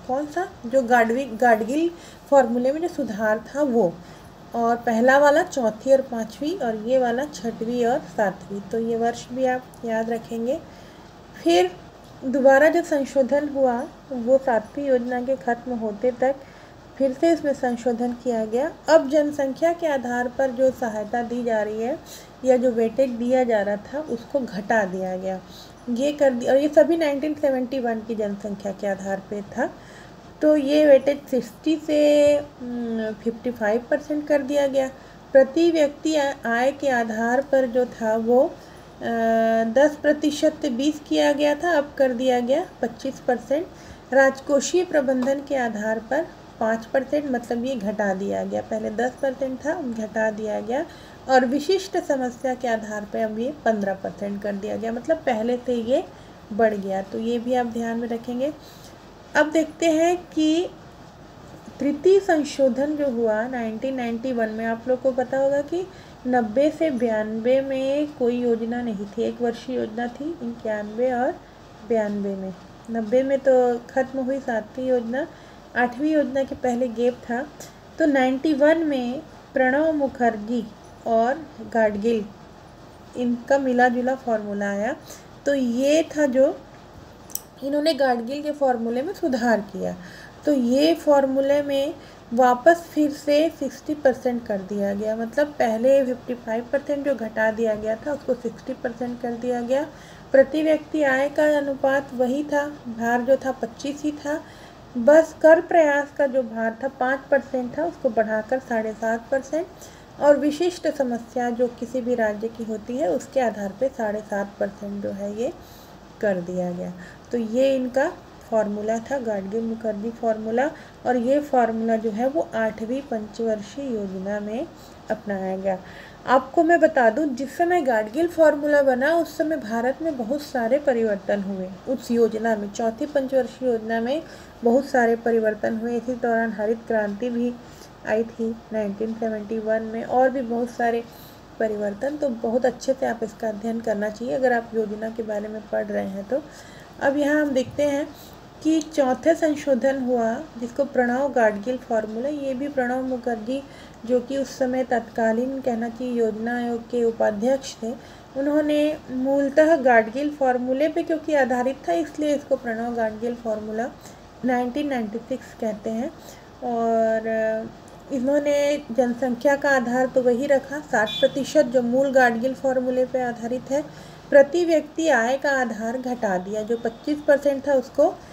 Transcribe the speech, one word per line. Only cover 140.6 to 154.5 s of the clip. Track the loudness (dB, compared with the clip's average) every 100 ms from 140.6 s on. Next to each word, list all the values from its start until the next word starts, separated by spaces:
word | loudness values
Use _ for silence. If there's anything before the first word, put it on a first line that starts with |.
| -4
सारे | -2 -2 -2 -6 -14 -20 -20 -14 -4
परिवर्तन। | -4 -2 -4 -4 -6 -4
तो | -4
बहुत | -2 -2 0 0
अच्छे | 0 -2
से | -2 -2
आप | -4
इसका | -8 -6 -6
अध्ययन | -6 -6 -4
करना | -4 -2 -4
चाहिए | -6 -6
अगर | 0 2
आप | 0 -2 -4
योजना | -4 -4 -8
के | -6
बारे | -6 -6 -6
में | -10 -6
पढ़ | -4 -4
रहे | -4 -4
हैं | -6 -4
तो। | -4 -6 -16 -20 -20 -20 -4
अब | 0 2
यहाँ | 2 2
हम | 2
देखते | 0 -2 -2
हैं | 0 0 -4 -10 -20 -20 -20 -6
कि | 0 0
चौथे | 0 0 0 2 2 2
संशोधन | 2 0 0 2 2 0
हुआ, | 0 0 0
जिसको | -2 -8 -10 -6 -4 -2
प्रणव | 0 0 0 0
गाडगिल | 2 2 2 -4 -6
formula, | -2 -4 -2 -4 -4
ये | -4 -4
भी | -4 -4
प्रणव | -2 -2 -2
मुखर्जी | -4 -4 -4 -6 -4 -6 -8 -16 -20 -12 0
जो | 0
कि | 0 -4
उस | -4